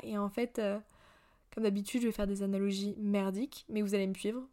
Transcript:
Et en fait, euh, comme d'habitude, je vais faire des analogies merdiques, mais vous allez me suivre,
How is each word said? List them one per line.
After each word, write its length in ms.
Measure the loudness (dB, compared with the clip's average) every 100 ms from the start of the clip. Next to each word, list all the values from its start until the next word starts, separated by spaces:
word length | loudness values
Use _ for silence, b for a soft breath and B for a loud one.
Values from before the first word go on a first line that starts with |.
Et 140 | -4 -2
en 120 | 0
fait, 280 | 0 -2 0
euh, 200 | 0 -2 -6 b b b b b b
comme 100 | 0
d'habitude, 360 | 2 2 0 0
je 40 | 2
vais 60 |
faire 140 | 2 0
des 160 | 0
analogies 520 | 0 2 2 0 -2 -2
merdiques, 680 | 0 2 2 0 -4 -6 -6
mais 140 | -2
vous 120 | 2
allez 120 | 2 2
me 80 |
suivre, 280 | 0 -2 -4 -8